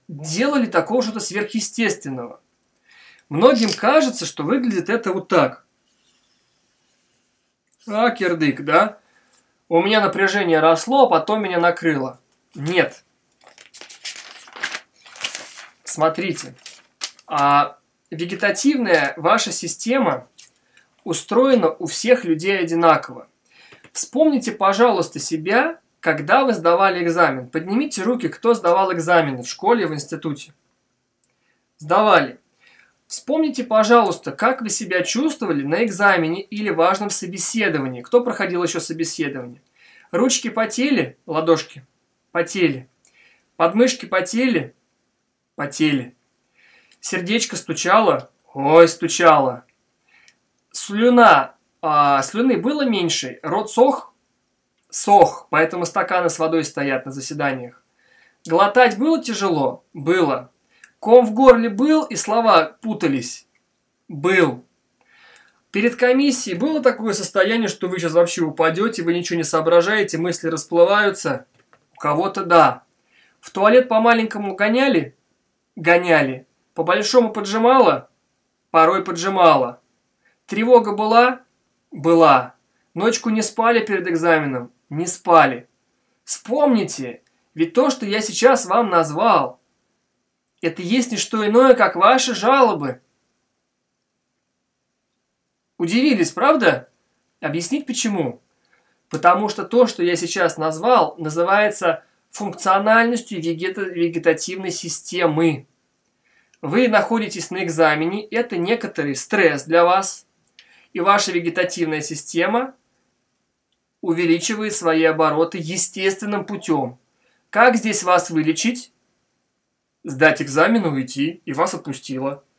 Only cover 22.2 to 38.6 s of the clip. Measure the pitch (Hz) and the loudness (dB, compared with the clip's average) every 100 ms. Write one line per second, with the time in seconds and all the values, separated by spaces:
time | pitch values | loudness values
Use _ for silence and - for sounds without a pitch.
22.2 | 175 156 190 196 170 165 165 147 - 120 | 0 -2 -2 -2 -2 2 4 4 0 -18
23.2 | - _ _ _ _ - _ - - 269 | -20 _ _ _ _ -20 _ -4 -2 2
24.2 | 311 269 220 208 196 196 240 190 160 151 | 2 2 -4 -2 0 4 2 2 -2 -4
25.2 | - 160 170 233 320 330 _ _ 165 151 | -6 -6 -2 0 0 -6 _ _ -4 -4
26.2 | 147 254 262 185 170 175 196 180 170 175 | 0 2 2 0 2 2 2 0 -2 2
27.2 | 156 131 123 160 180 226 302 - 208 247 | 0 0 -8 -8 -4 -4 -4 -4 -4 -4
28.2 | 170 - 233 220 - 185 190 175 160 175 | -6 -4 -2 0 2 2 0 -2 2 2
29.2 | 151 127 120 - 196 240 165 151 - 160 | 2 -4 -12 -4 0 0 -2 -6 -8 -8
30.2 | 160 139 - _ _ _ _ _ _ _ | -8 -10 -14 _ _ _ _ _ _ _
31.2 | _ _ _ _ _ _ 151 190 214 170 | _ _ _ _ _ _ -2 0 4 2
32.2 | 131 - _ _ _ _ _ _ - - | 2 -10 _ _ _ _ _ _ -12 -10
33.2 | - 320 302 247 240 220 214 240 196 165 | -4 -2 -2 -4 0 2 4 4 4 -4
34.2 | - - 226 262 214 - 180 180 180 226 | -8 -4 -2 -2 -4 -6 -2 -4 -2 -2
35.2 | 311 - 202 143 139 180 233 180 202 180 | -2 -4 -4 -4 -2 -2 -2 2 2 2
36.2 | 160 185 - 208 208 160 175 190 202 - | -2 -6 -8 -8 -4 0 2 0 -2 -2
37.2 | 180 185 - 226 196 151 131 123 - 240 | -2 -6 -4 -2 -2 -2 -6 -10 0 0
38.2 | 240 - 196 175 | 0 -4 -4 -4